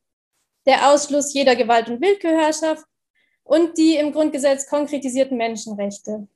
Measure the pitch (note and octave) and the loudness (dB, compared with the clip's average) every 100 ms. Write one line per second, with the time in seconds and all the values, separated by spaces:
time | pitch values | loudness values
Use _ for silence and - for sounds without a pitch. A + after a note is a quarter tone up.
0 | _ _ _ _ _ _ - C4 C4+ D4 | _ _ _ _ _ _ 0 4 4 2
1 | - C#4+ C#4 C#4 C4+ A#3+ A3+ A#3 A3+ A#3+ | 2 -4 -2 0 2 2 2 2 0 -2
2 | F4 G4+ E4 D#4+ D#4 D#4 D#4+ D#4 _ _ | 0 0 0 0 0 -2 -4 -6 _ _
3 | _ _ _ _ - D#4 E4+ E4 D#4+ D4+ | _ _ _ _ -2 0 2 2 2 4
4 | D4 C#4+ D#4 D4 C#4 C4+ - D4 C#4+ C#4+ | 0 0 -2 0 0 0 -2 -4 -2 -4
5 | C4+ B3 C4+ B3+ A3+ A3 A3+ G#3 G3+ G3+ | -4 -2 -2 -2 -4 -6 -10 -8 -8 -8
6 | - G#3+ G#3 | -12 -12 -12